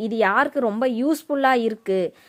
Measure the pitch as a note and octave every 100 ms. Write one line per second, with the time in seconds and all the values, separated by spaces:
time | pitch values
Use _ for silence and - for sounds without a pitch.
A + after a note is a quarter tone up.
0 | G#3+ A3+ G3+ G#3+ D4 D4 A#3+ G#3+ C4 A3+
1 | C4+ D#4 - C#4+ C4+ B3+ A3+ A3 - F#3+
2 | E3+ -